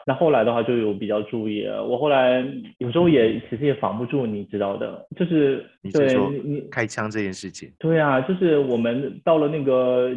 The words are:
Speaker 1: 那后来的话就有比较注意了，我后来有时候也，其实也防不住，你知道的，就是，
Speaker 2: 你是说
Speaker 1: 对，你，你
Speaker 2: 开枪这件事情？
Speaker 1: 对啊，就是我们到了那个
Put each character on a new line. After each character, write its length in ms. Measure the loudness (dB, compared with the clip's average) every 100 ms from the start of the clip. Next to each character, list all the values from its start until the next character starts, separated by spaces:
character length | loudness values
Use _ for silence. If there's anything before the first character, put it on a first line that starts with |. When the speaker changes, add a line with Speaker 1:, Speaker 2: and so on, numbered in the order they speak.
| -4
Speaker 1:
那 80 |
后 160 | 0 4
来 120 | 4
的 100 | 4
话 80 | 2
就 160 | 0 0
有 160 | 0
比 140 | -2 -2
较 140 | -4
注 260 | -4 -6 -4
意 160 | -4
了， 220 | -4 -6 -4
我 120 | -2
后 120 | 2
来 340 | 4 4 2 0 -8 -12 -8
有 120 | -4
时 60 | 2
候 100 | 4
也， 320 | 6 4 2 -6
其 60 | -4
实 100 | -2
也 80 | 0
防 220 | -2 -4
不 80 | -4
住， 200 | -2 -2
你 180 | -6 -6
知 120 | -4
道 160 | -2 -4
的， 300 | -6 -10 -10 -4
就 100 | 0
是， 400 | 2 2 0 -6 _
Speaker 2:
你 100 | -4
是 180 | 2 4
说 200 | 4 0
Speaker 1:
对， 100 | -2
你， 140 | -4 -6
你 60 | -6
Speaker 2:
开 140 | -4 -4
枪 240 | -4 -4
这 120 | -4
件 120 | -4
事 160 | -6 -12
情？ 200 | -14 -18 -6
Speaker 1:
对 200 | 0 2
啊， 200 | 2 2
就 120 | 0
是 240 | 0 2 2
我 160 | 2 0
们 420 | 0 -2 -4 -4
到 140 | 2 2
了 100 | 2
那 160 | 0
个 480 | 0 2 2 2 0